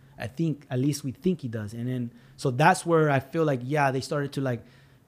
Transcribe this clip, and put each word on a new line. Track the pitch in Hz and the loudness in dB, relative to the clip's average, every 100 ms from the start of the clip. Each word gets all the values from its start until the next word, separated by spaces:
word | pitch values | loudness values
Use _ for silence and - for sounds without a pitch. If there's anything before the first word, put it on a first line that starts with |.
| - - | -20 -12
I | 110 | -10
think, | - 165 143 - | -2 -2 -2 -4
at | 127 | -2
least | 139 139 | 0 0
we | 139 | -6
think | 110 185 170 | -4 -2 -2
he | 123 | -4
does. | 110 104 | -8 -8
And | 117 123 | -6 -6
then, | 127 120 - - - | -4 -6 -10 -20 -6
so | 143 | -2
that's | 123 156 185 170 | 4 4 4 4
where | 165 156 | 4 4
I | 135 | 2
feel | 131 165 156 | 0 0 0
like, | 135 | 0
yeah, | 123 151 139 | -2 0 2
they | 131 | 0
started | 127 151 139 | -2 -4 -4
to, | 143 | -2
like, | 135 117 - - - - | -2 -4 -8 -20 -20 -20